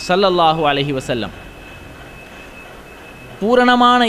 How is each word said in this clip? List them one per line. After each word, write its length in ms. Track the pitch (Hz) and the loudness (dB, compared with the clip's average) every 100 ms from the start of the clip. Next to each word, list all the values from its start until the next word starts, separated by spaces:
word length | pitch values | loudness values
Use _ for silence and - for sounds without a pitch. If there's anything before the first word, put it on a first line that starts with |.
| - | -2
ஸல்லல்லாஹு 540 | 180 196 180 165 160 151 | 2 2 4 2 4 2
அலைஹி 220 | 143 143 135 | 0 0 -4
வஸல்லம். 360 | - 123 98 - - - - - - - - - - - - - - - - - - - - - | -4 -4 -6 -10 -18 -20 -20 -20 -20 -20 -20 -20 -20 -20 -20 -20 -20 -20 -20 -20 -20 -20 -18 -6
பூரணமான 640 | 208 247 247 247 240 247 | 0 2 4 4 4 4